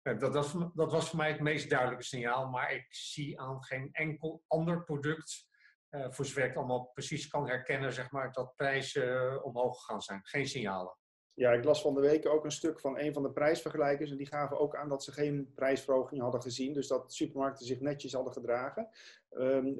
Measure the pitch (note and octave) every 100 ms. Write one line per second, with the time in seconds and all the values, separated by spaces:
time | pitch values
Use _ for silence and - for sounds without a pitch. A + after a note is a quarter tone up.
0 | C3+ G#2+ C3+ D3 C#3+ F3+ E3+ D3 D#3 D#3+
1 | D3+ E3 D#3 D3+ D3 D3+ - C#3+ B2 B2
2 | - B2+ A#2+ B2+ C3 B2+ D3 C3 - -
3 | - - C#3+ - C3 C3+ - C3 C3+ E3
4 | D#3 D3+ D#3+ D#3+ _ D#3+ E3 E3+ E3+ C#3+
5 | C#3+ D#3 - - _ _ - _ _ C#3+
6 | B2+ - C3+ C#3 B2+ D3+ B2 B2 - -
7 | - C#3 - D3 B2+ B2 - C3+ C3+ B2+
8 | B2 C#3 C3 B2+ B2+ _ C#3 C3+ C3 C#3+
9 | B2 B2+ B2+ C3+ C3 A#2 B2 - - G#2+
10 | - G2 - C#3+ C3+ C3 G#2 F#2+ F2+ -
11 | _ _ _ - B2 A#2+ C#3+ C#3+ D3+ C3+
12 | C#3 D#3 D3+ D#3 D3 D3 E3 D#3 C#3 C3
13 | D3 C#3+ C3+ C3+ D3 D#3+ D3+ D3+ C#3+ C#3+
14 | D3 C#3 C#3+ D3 C#3 C#3 D3 C3 D3 C#3
15 | - D3 D3 C#3+ C3 - C3+ C3+ - C3
16 | B2 C#3+ B2 A#2+ B2+ B2 C3 D3 B2+ B2+
17 | - - D3 C#3 C3+ - A#2+ B2 C#3+ C#3+
18 | C3 C3 C3 C3 A#2+ A#2+ C3+ G#3+ A3+ -
19 | - - _ - C3 C3+ C3